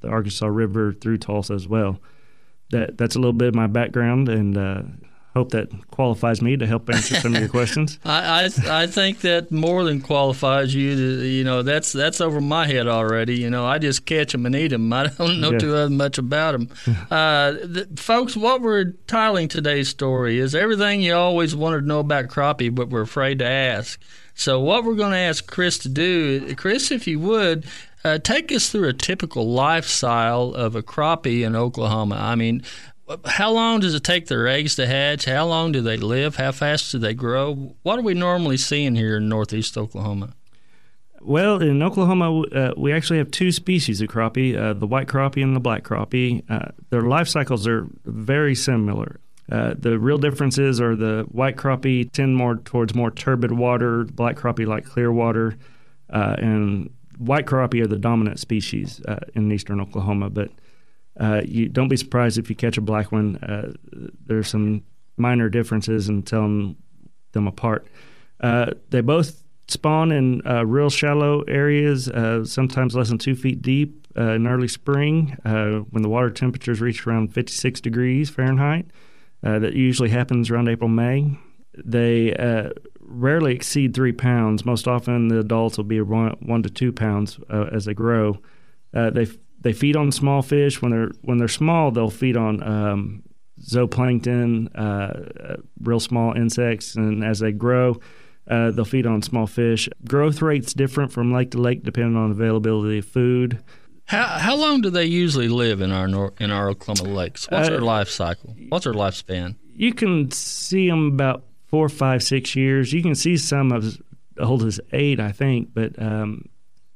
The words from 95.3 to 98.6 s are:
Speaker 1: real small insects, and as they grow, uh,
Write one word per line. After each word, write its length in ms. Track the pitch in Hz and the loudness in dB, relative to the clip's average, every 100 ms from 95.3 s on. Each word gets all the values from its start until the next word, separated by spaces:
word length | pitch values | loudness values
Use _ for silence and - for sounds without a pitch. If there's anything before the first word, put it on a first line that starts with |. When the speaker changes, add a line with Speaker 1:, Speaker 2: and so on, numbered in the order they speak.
| - - - - - | -14 -12 -12 -12 -6
Speaker 1:
real 200 | 113 117 | 0 0
small 340 | - 120 113 | 0 0 2
insects, 600 | 123 117 117 120 110 - | 2 0 2 0 0 -4
and 280 | 117 110 107 | -2 0 0
as 180 | 110 104 | 0 0
they 120 | 110 | 0
grow, 460 | 104 120 123 127 120 - - - - - | 0 2 4 4 0 -8 -20 -20 -14 -2
uh, 220 | 117 | 0